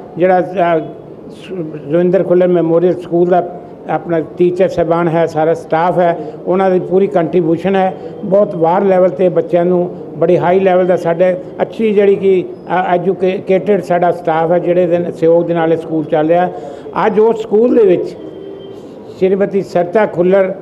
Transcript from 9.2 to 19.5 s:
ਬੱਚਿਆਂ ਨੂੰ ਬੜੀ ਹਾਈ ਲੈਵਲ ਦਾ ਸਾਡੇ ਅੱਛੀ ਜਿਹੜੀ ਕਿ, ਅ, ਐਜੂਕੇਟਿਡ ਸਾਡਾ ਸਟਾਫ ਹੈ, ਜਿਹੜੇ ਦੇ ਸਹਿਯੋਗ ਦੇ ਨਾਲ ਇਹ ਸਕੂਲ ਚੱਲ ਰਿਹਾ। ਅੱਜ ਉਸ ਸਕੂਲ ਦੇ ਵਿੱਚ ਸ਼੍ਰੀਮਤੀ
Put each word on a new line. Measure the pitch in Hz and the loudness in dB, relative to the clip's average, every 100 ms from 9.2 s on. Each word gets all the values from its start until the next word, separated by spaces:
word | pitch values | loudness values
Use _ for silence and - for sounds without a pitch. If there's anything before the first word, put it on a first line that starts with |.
| 185 | 0
ਬੱਚਿਆਂ | 165 160 170 | 0 0 0
ਨੂੰ | 175 180 175 - - 151 | 2 0 -2 -6 -12 -2
ਬੜੀ | 170 170 | 2 2
ਹਾਈ | 160 190 | 2 2
ਲੈਵਲ | 190 180 180 | 4 2 2
ਦਾ | 175 | 0
ਸਾਡੇ | 170 170 185 180 - - | 0 0 0 0 -6 -6
ਅੱਛੀ | - - 220 | -6 -2 0
ਜਿਹੜੀ | 202 202 190 | 2 4 4
ਕਿ, | 190 185 - - - | 2 0 0 -8 -4
ਅ, | 175 185 | -2 0
ਐਜੂਕੇਟਿਡ | 175 170 185 185 196 - 185 185 202 | 0 0 -2 -2 -2 0 0 2 -2
ਸਾਡਾ | - 175 175 | 0 0 0
ਸਟਾਫ | 170 - 160 165 | 0 -2 0 0
ਹੈ, | 175 | 0
ਜਿਹੜੇ | 165 175 175 | 2 2 2
ਦੇ | 175 175 | 0 -2
ਸਹਿਯੋਗ | - 165 170 | 0 4 4
ਦੇ | 165 | 2
ਨਾਲ | 170 160 | 0 0
ਇਹ | 160 | 0
ਸਕੂਲ | - 160 | -2 -4
ਚੱਲ | 147 160 156 | -2 0 2
ਰਿਹਾ। | 175 180 - - - - - 202 | 2 0 -4 -12 -14 -8 -2 0
ਅੱਜ | 202 | 2
ਉਸ | 220 220 | 2 2
ਸਕੂਲ | 214 208 233 247 | 0 2 4 4
ਦੇ | |
ਵਿੱਚ | 202 170 - - - - - - - - - - - - | 4 4 0 -10 -14 -14 -16 -16 -16 -18 -18 -18 -18 -2
ਸ਼੍ਰੀਮਤੀ | 190 190 196 | 0 2 0